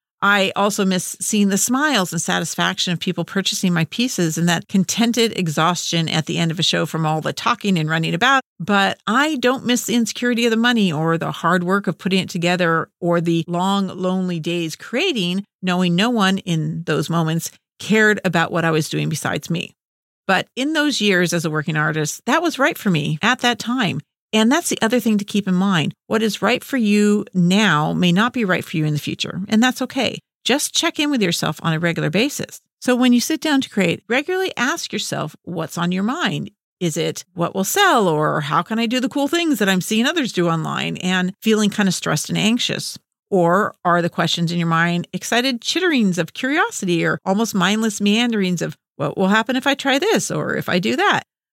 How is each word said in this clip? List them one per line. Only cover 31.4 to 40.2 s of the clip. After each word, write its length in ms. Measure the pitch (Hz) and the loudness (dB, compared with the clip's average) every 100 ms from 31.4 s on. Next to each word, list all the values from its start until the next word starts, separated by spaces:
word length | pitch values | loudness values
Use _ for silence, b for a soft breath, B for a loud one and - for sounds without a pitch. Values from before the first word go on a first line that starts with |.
| 160 151 | -2 -2
on 120 | 165 | -2
a 60 | 160 | -2
regular 300 | 170 160 151 | -2 -2 -2
basis. 500 | 175 277 - - - _ _ | 0 -2 -4 -10 -12 _ _
So 140 | - 247 | 0 2
when 180 | 254 | 4
you 60 | 240 | 4
sit 220 | - 311 | 2 -2
down 200 | 320 277 | 0 0
to 80 | - | 0
create, 320 | - 175 - - | 0 0 -2 -2
regularly 420 | 247 294 370 381 - | -2 -2 -2 -4 -2
ask 340 | 247 330 - | -2 -2 -6
yourself 440 | 226 - 143 151 - | -8 -6 -6 -6 -10
what's 340 | - 175 160 175 | -10 -8 -6 -4
on 140 | 175 | -2
your 100 | 185 | 0
mind. 480 | 208 311 269 147 - - _ _ | -2 -2 -4 -4 -8 -14 _ _
Is 180 | 175 160 | -4 -2
it 280 | 156 - - - | -4 -4 -12 -6
what 180 | 175 | -4
will 100 | - | -2
sell, 440 | 190 392 392 269 190 | -2 2 4 4 2
or 340 | 151 156 151 | 2 0 0
how 220 | 147 151 | 0 -2
can 160 | 175 226 | 0 -2
I 80 | 233 | 0
do 120 | 254 | 0
the 80 | 262 | -2
cool 200 | 294 277 | 0 0
things 320 | 339 339 254 | 0 0 2
that 100 | - | 2
I'm 120 | 190 | 2
seeing 260 | - 220 254 | 0 0 0
others 260 | 349 | 0